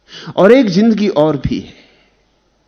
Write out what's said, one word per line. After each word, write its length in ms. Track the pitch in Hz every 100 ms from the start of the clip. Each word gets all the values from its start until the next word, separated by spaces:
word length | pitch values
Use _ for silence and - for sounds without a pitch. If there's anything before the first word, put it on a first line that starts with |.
| _ - 170 -
और 160 | -
एक 140 | 262 220
जिंदगी 420 | 175 226 208 208
और 280 | - 156 143
भी 220 | - 117
है, 160 | - - _ _ _ _ _ _ _ _